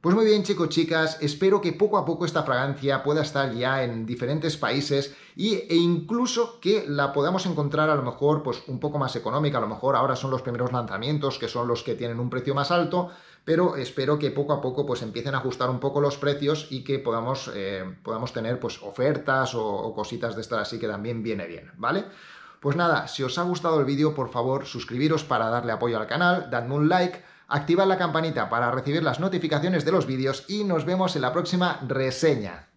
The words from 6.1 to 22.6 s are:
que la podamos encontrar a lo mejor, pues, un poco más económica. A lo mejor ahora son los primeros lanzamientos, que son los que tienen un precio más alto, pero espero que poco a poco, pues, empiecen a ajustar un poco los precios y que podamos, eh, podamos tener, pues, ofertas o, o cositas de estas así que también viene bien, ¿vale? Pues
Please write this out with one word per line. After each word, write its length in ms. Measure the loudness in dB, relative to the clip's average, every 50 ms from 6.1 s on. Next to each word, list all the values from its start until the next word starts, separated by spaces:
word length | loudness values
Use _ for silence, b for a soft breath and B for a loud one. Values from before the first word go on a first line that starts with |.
| 0 0 0 0 2 0 0 -2 -4 -4
que 260 | 0 2 2 2 0
la 240 | 0 0 0 0 2
podamos 360 | 2 2 2 2 2 0 0
encontrar 420 | 0 0 0 -2 0 2 2 2 4
a 60 | 2
lo 80 | 2 0
mejor, 400 | -4 -4 2 4 4 4 4 0
pues, 180 | -2 -4 -4 -6
un 120 | -8 -6 -4
poco 200 | -4 -2 -2 -2
más 160 | -2 -2 -2
económica. 420 | -4 -4 -2 0 2 0 2 2
A 40 | 0
lo 60 | 0
mejor 280 | -2 -4 -2 0 2 4
ahora 200 | 4 2 2 0
son 140 | 0 0 -2
los 140 | -2 -2 -2
primeros 280 | -4 -2 -2 -2 0
lanzamientos, 680 | 0 -2 -2 -2 -6 -4 -2 0 0 0 0 -2 -2 -2
que 80 | -6
son 200 | -4 -2 -2 0
los 140 | 0 0 -2
que 140 | -2 -4 -4
tienen 240 | -4 -4 -4 -2 -2
un 100 | -4 -2
precio 240 | -2 -2 -2 0 0
más 160 | 0 2 2
alto, 400 | 2 2 2 2 0 0 -2 -2 B B B B B B B
pero 340 | 2 4 4 4 4 2
espero 420 | 0 -6 -4 -2 -2 2 2 2 2
que 100 | 2 0
poco 240 | 0 0 0 0 0
a 80 | 0
poco, 240 | 0 -2 -2 -2 0
pues, 160 | 0 -2 -4
empiecen 320 | -4 -6 -6 -6 -4 -2 -2
a 60 | -2
ajustar 320 | -2 -2 -2 0 -2 -2
un 80 | 0 0
poco 200 | -2 0 2 2
los 180 | 2 2 0
precios 500 | 0 0 0 0 2 0 0 0 0 -4 -8
y 140 | -10 -10 -4
que 160 | -2 -4 -2
podamos, 500 | 0 -2 -2 -2 -2 -2 -4 -4 -6 -8 -8
eh, 280 | -6 -4 -4 -4 -6 -6 -8 -12 -12 _
podamos 280 | -8 -6 -4 -6 -4
tener, 280 | -4 -4 -2 -2 -4 -4
pues, 240 | -4 -8 -8 -8 -12
ofertas 720 | -12 -4 0 0 0 0 0 0 0 2 2 0 0 -2
o, 100 | -2 -2
o 300 | -2 -2 -4 -4 -6 -4
cositas 400 | -6 -6 -6 -6 -4 -4 -4 -4
de 80 | -6 -6
estas 160 | -4 -4 -4
así 180 | -2 -4 -6
que 100 | -4 -4
también 360 | -4 -4 -4 -6 -6 -6 -4 -4
viene 240 | -4 -4 -4 -6
bien, 240 | -8 -10 -14 -16 -18 -12
¿vale? 280 | -6 -4 -2 -2 -2 -4 B B B B B B B B B B
Pues 160 | B